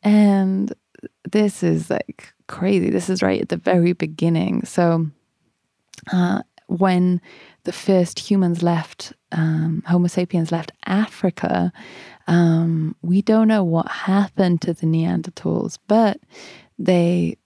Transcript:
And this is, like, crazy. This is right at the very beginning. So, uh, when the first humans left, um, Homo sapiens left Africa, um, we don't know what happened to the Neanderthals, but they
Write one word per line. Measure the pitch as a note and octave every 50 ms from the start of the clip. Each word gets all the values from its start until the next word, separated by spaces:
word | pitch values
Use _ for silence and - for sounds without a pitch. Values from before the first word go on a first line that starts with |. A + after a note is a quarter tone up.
And | - G#3 G#3 G#3+ G#3 G3+ G3 G3 F#3+ F#3+ F#3+ F#3+ G3+ G#3 - _ _ _ _ - - - _ _ _ -
this | - G#3+ G#3+ G#3 - -
is, | - E3+ D#3+ D#3+ D#3+ -
like, | - - - - - - - - _ _ _ -
crazy. | - - F3+ F#3+ G3+ F#3 F3 -
This | - F#3+ F3 F#3
is | F#3+ F#3
right | F#3+ F#2+ F#2+ -
at | - -
the | -
very | E3+ - F#3+ F#3 F3+ E3+ F3
beginning. | F3 - E3 D#3 D#3 D#3 D#3+ E3+ E3 D#3+ F3 - - - -
So, | - - - F3 E3+ E3 E3 E3 D#3 C#3+ _ _ _ _ _ _ _ _ _ _ _ _ _ _ _ - - - -
uh, | - F3+ F3+ F3 F#3+ - - _ _ - _
when | _ - E3+ G3 F#3+ F#3 F3+ F3+ F3+ F3+ F3 _ - - - - - _ _ _
the | -
first | - - - - F#3+ F#3 F3 E3+ - -
humans | - - G#3 G3 F#3 F3 E3+ E3+
left, | E3+ E3+ E3+ E3 D#3+ - - _ - - - _ _ _
um, | - E3 D#3+ D#3+ D#3+ D#3 D#3+ D#3+ D#3+ D#3+ -
Homo | - F3 F3+ F3 F3
sapiens | - - F3+ F3 - F3 E3 D#3+
left | F3 E3 D#3+ - - _ -
Africa, | - F#3 G3 A3 - - - - F#3 - - - - - - F3 F3+ - - - - - - - - - _ _
um, | - E3+ F3 E3+ E3 E3 E3 E3 E3 E3 D#3+ D#3 D#3 - _
we | - E3+ F3+ G3
don't | G3 - A3 A3 A3 A3
know | A3 G#3+
what | F#3+ E3+ E3 E3 E3 -
happened | - - - - F#3+ G3 G3+ F#3+ _ - F#3+ F3+ F3 E3
to | - -
the | E3+ - -
Neanderthals, | D#3+ D#3+ D#3+ E3 E3+ F3+ E3+ D#3+ F3+ - - - E3+ E3 - - - - - _
but | - G#3 A3 A3+ G#3 - - _ _ _ - - - - - - _ _ -
they | - - F3+ F3 E3+ E3+ F3 F3 E3+ - - _ _